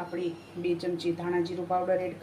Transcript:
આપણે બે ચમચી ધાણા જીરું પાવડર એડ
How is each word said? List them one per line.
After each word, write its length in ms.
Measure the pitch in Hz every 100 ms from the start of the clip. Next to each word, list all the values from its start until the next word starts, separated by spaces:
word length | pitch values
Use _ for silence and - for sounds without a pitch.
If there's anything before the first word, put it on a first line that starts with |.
આપણે 260 | 175 180 175 165 - 175
બે 100 | 180 170
ચમચી 320 | 175 170 175 165
ધાણા 260 | 175 175 170
જીરું 200 | 175 170
પાવડર 280 | 180 185 185 180
એડ 80 | -